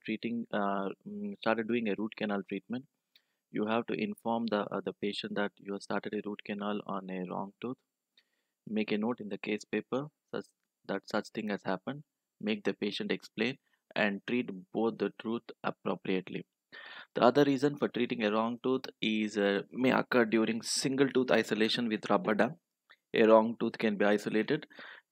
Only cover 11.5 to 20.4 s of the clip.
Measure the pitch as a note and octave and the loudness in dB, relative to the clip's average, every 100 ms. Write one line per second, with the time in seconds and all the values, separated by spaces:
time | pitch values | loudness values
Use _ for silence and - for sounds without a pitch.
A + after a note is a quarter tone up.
11.5 | G2+ - F#2+ - C#3+ - _ _ - G#2 | -4 -2 -4 -4 -10 -12 _ _ -8 -4
12.5 | G#2+ G2+ - G#2 - G#2 G2 - - A#2 | -2 -2 -2 -4 -4 -2 -4 -4 -4 -2
13.5 | C#3+ _ _ _ - G#2 G2 - A#2+ A#2+ | -4 _ _ _ 0 0 0 -2 -2 -2
14.5 | F#2+ F2+ G#2+ A2 G#2 G2+ - A2 A#2 - | -8 -6 -2 -2 0 -4 -4 -6 -6 -8
15.5 | - - - G#2 F#2 - F#2 F#2 F#2 - | -8 -6 -4 -4 -4 -2 -2 -2 -10 -12
16.5 | _ _ - - - - - A2+ C#3+ C#3+ | _ _ -20 -18 -18 -6 4 6 6 4
17.5 | C3+ C#3+ - A2 A2 A#2+ A#2+ G#2+ A2 A2+ | 4 2 0 -2 0 -2 0 2 2 0
18.5 | A#2+ B2+ C3 - - G#2+ A2 G#2+ G#2 G2+ | -2 0 -2 -2 -6 -2 0 0 2 4
19.5 | G2+ - A2 B2+ A2 A2+ B2+ A2+ A2+ | 2 -2 0 2 4 4 4 4 4